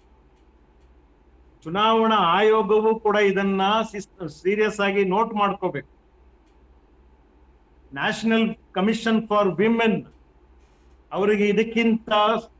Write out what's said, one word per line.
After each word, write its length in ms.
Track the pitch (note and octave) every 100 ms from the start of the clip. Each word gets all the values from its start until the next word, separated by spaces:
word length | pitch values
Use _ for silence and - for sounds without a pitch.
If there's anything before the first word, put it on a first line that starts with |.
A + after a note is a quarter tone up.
| _ _ _ _ _ _ _ _ _ _ _ _ _ _ _ _
ಚುನಾವಣಾ 520 | D#3+ F#3 G#3+ A3+ A3 G#3+
ಆಯೋಗವೂ 840 | F3 F3 G#3+ A3 G3+ G#3+ G#3+ A3
ಕೂಡ 160 | G#3+ G3+
ಇದನ್ನ 460 | G3+ F#3+ G3 G3 F#3+ A3 A3
ಸಿಸ್-, 380 | G#3 - - E3
ಸೀರಿಯಸ್ 500 | D3 F3+ G#3 G#3+ G#3
ಆಗಿ 260 | G3+ G3 F#3+
ನೋಟ್ 280 | F#3 A3+
ಮಾಡ್ಕೋಬೇಕು. 540 | G#3 G3+ F#3+ F3+ E3+ - _ _ _ _ _ _ _ _ _ _ _ _ _ _ _ _ _ _ _ _
National 640 | C#3 F3+ A3 A3 A3+ G#3+ - _ -
Commission 500 | G3 A3+ A#3 A3 A3
for 300 | G#3 G3 D#3+
Women 500 | G#3+ A#3 A3+ F3 - - _ _ _ _ _ _ _ _ _
ಅವರಿಗೆ 340 | D#3+ G#3 G#3+ G#3
ಇದಕ್ಕಿಂತ 600 | G3 A3+ A3+ A#3 A3 - G#3 G#3+ A3+ - _